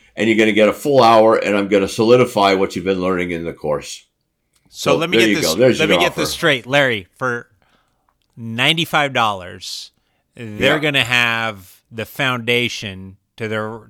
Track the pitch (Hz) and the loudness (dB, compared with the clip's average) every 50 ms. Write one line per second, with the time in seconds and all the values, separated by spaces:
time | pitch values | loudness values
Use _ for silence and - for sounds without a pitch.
0 | _ _ - - 104 113 110 107 110 110 104 107 107 104 - - - 147 139 131 | _ _ -6 -2 0 0 2 4 2 2 4 4 4 2 2 0 -2 2 4 6
1 | 117 113 117 110 110 110 110 - - 98 104 101 101 95 104 98 95 95 - - | 6 8 8 8 6 6 4 2 2 0 -2 -2 0 2 2 2 2 0 0 0
2 | 110 113 123 127 120 - - 107 98 98 98 95 98 90 - 92 87 95 95 92 | 4 4 6 4 4 2 2 2 2 2 2 2 0 -2 -4 -6 -4 -2 -2 -2
3 | 90 92 92 87 90 87 87 82 82 82 76 - - 76 73 71 - - - - | -2 -2 -2 -2 -4 -4 -6 -6 -6 -8 -10 -8 -6 -4 -4 -4 -6 -12 -18 -18
4 | _ _ _ _ _ _ _ _ _ _ _ _ _ _ - - - - - 151 | _ _ _ _ _ _ _ _ _ _ _ _ _ _ -14 -6 -2 0 0 0
5 | 165 170 185 113 113 110 101 - - 80 80 101 127 127 107 - 156 156 - 175 | 0 0 2 2 2 2 2 0 0 -2 2 2 4 2 4 2 0 0 2 2
6 | - 175 - 165 151 - - - 170 160 139 120 - 123 135 143 139 127 117 101 | 0 -2 -2 -4 -6 -6 -4 -2 0 0 0 -2 -4 -2 0 0 2 0 -2 -4
7 | 92 _ _ - 135 127 120 120 - _ _ _ _ _ _ _ _ _ _ _ | -8 _ _ -8 -6 -6 -6 -6 -10 _ _ _ _ _ _ _ _ _ _ _
8 | _ _ _ _ _ _ _ 127 113 113 113 117 127 147 160 165 160 - - 156 | _ _ _ _ _ _ _ -16 -12 -10 -4 -2 0 0 0 0 -2 -2 -2 -2
9 | 143 143 131 123 113 107 101 92 87 92 98 95 - - - - - - _ _ | -2 -2 0 0 0 0 -2 -6 -10 -14 -16 -16 -14 -14 -14 -14 -16 -18 _ _
10 | _ _ _ _ _ _ _ - 120 110 104 104 - 139 151 151 151 151 139 135 | _ _ _ _ _ _ _ -16 -14 -12 -6 0 0 0 2 0 -2 -2 0 0
11 | 120 113 123 123 120 117 113 113 113 113 104 95 92 - - _ _ _ 117 110 | 0 2 2 2 2 0 0 -2 -4 -6 -8 -10 -18 -20 -20 _ _ _ -12 -12
12 | 107 - - - 143 131 127 120 113 120 120 120 120 117 - - 117 101 95 95 | -12 -10 -6 -4 -4 -4 -4 -4 -6 -4 -4 -4 -4 -4 -6 -8 -12 -12 -12 -14
13 | 95 95 98 _ _ _ _ - 113 107 110 107 107 107 113 113 110 | -16 -18 -20 _ _ _ _ -12 -10 -6 -6 -6 -6 -8 -12 -14 -18